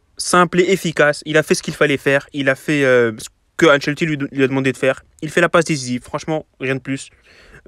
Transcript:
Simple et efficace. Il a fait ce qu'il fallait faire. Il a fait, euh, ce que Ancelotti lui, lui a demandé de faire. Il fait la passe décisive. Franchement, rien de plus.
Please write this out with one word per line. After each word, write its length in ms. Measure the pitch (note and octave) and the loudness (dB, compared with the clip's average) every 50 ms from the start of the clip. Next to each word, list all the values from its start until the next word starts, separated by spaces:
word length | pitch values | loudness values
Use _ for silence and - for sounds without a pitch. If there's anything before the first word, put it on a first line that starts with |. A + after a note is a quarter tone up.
| _ _ _ | _ _ _
Simple 440 | - - - - F3+ F3+ E3 - F3+ | -12 -6 0 4 4 4 4 2 0
et 100 | F#3 F#3 | 2 2
efficace. 520 | F#3+ E3+ - E3+ D3 - D3 D3 C#3+ - - | 0 -2 -2 -2 0 2 2 2 2 -2 -4
Il 100 | D#3 D3+ | -2 0
a 60 | D#3+ D3+ | 0 2
fait 120 | - F#3+ | 2 0
ce 80 | - - | -2 -2
qu'il 120 | - D#3 | -6 -2
fallait 240 | - D#3 D3+ C#3 C3 | 0 0 0 0 0
faire. 300 | - C#3+ C#3 C#3 - - - | 0 0 0 0 0 -4 -8
Il 160 | C#3+ C3+ C3+ | -4 -2 -2
a 60 | C3+ | -2
fait, 280 | - - - D3+ C#3+ C#3 | -2 -2 -4 -2 0 2
euh, 280 | C3 B2+ B2 A#2+ A2+ G#2+ A2 | 4 4 4 4 2 0 -6
ce 80 | - - _ _ _ _ _ - | -12 -18 _ _ _ _ _ 2
que 80 | E3 | 4
Ancelotti 400 | D#3+ C#3+ C#3+ - D#3 D3 - F3 | 4 4 4 2 -2 -4 -4 -4
lui, 100 | D#3+ D3+ C#3+ C#3+ - C3+ | -4 -4 -4 -6 -6 -2
lui 120 | C#3 C3+ | 0 0
a 40 | B2+ | 0
demandé 240 | C3+ C3+ C3+ C3+ B2+ | 2 0 0 -2 -2
de 40 | |
faire. 280 | - - C3 C3 - - _ _ - | -2 -2 -2 -2 -2 -6 _ _ -12
Il 80 | - D3+ | -10 -4
fait 120 | - F3+ E3+ | 0 0 0
la 60 | E3+ | 2
passe 160 | - F3 D#3 | 2 2 0
décisive. 380 | - D#3+ C#3 C3 B2 B2 A#2+ - | 0 -2 -6 -4 -6 -8 -8 -8
Franchement, 440 | - - D3 - - D#3 D#3 - _ _ - | -10 -12 -10 -6 -6 -6 -6 -6 _ _ -8
rien 160 | C3+ B2+ C3+ | -6 -4 -4
de 40 | C3 | -4
plus. 300 | C3 C3+ C3+ C3+ - - _ _ _ _ - - - - - - - | -4 -6 -8 -8 -8 -14 _ _ _ _ -20 -20 -20 -20 -20 -18 -10